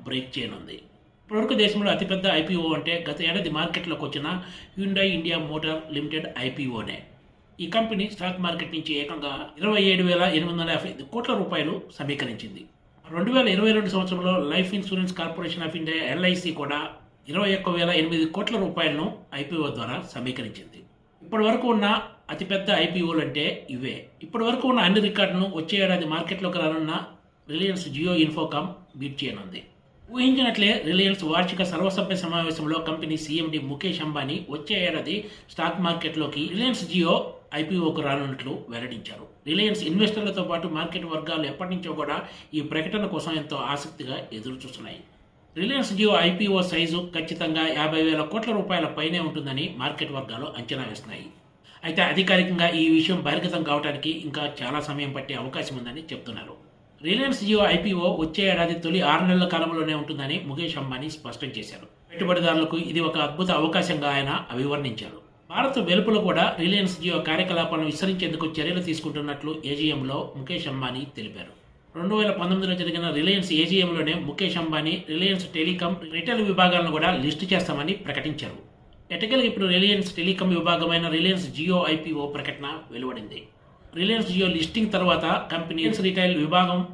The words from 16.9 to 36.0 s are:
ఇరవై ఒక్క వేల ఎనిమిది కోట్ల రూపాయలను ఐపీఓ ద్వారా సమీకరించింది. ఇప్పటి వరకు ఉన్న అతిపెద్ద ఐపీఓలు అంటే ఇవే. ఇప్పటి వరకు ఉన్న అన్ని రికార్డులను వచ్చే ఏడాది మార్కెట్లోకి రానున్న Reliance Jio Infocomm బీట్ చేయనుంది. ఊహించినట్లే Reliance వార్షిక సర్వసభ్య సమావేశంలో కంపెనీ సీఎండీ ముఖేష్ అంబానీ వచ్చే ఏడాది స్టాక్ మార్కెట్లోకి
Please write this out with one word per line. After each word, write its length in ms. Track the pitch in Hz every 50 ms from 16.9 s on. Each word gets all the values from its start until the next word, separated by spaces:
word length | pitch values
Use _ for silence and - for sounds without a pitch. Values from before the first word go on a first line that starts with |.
| - - - - _ _ _ -
ఇరవై 260 | 147 190 208 196 190
ఒక్క 140 | 190 190 185
వేల 200 | 175 175 170 170
ఎనిమిది 360 | 170 160 160 160 170 160 160
కోట్ల 320 | 160 - 196 180 - 233 208
రూపాయలను 600 | 190 175 - 175 160 156 143 147 170 220 - - - - -
ఐపీఓ 340 | 139 143 - 175 160 147 139
ద్వారా 360 | - 120 113 117 131 180 185 -
సమీకరించింది. 720 | - 123 120 127 123 123 117 104 - - - - - - - - _ _ _ _ _ _
ఇప్పటి 220 | - - 226 220 214
వరకు 240 | 220 233 254 254 240
ఉన్న 340 | 220 208 202 202 - - - - - - _ -
అతిపెద్ద 400 | 151 - 185 185 196 190 190 214
ఐపీఓలు 520 | 190 160 170 175 175 185 170 165 160 156
అంటే 460 | 143 139 135 143 151 185 - - - -
ఇవే. 360 | 131 123 131 123 104 - - - - _ -
ఇప్పటి 200 | - - 226 226
వరకు 240 | 233 247 262 - 254
ఉన్న 120 | 254 240
అన్ని 200 | 185 180 202 214
రికార్డులను 520 | 202 202 - 202 196 185 175 185 190 190 185
వచ్చే 280 | 160 156 - 208 196 190
ఏడాది 220 | 185 185 165 160
మార్కెట్లోకి 520 | 156 156 165 170 - 196 180 190 175 175 170
రానున్న 360 | 160 156 160 160 156 156 165 185 180 - - - _ _ _ _ _ -
Reliance 360 | 151 165 190 196 185 - - 151 131
Jio 200 | 139 165 180 180 165 156
Infocomm 400 | 147 - 175 151 135 143 147 156 185 - - - - - 135
బీట్ 260 | 139 139 135 - 139
చేయనుంది. 400 | 123 107 101 95 92 90 - - - _ _ _ _ _ _ - -
ఊహించినట్లే 720 | 226 254 254 262 262 269 254 233 - 214 202 208 208 - - 151
Reliance 380 | 175 185 196 196 190 190 180
వార్షిక 380 | 156 160 175 185 180 190 180 185
సర్వసభ్య 520 | - 165 160 185 190 185 202 185 190 190
సమావేశంలో 640 | 180 180 165 170 170 165 160 160 - 156 151 160 160
కంపెనీ 380 | 160 156 147 - - 156 156 156
సీఎండీ 420 | - - 151 165 160 156 151 151
ముఖేష్ 420 | 135 135 143 139 - 185 170 -
అంబానీ 440 | 156 151 151 143 135 131 160 - - -
వచ్చే 380 | 143 156 - - 214 190 180 170
ఏడాది 420 | 160 151 123 143 185 214 - - - - - -
స్టాక్ 320 | - - 160 170 170 196
మార్కెట్లోకి 680 | 180 170 165 165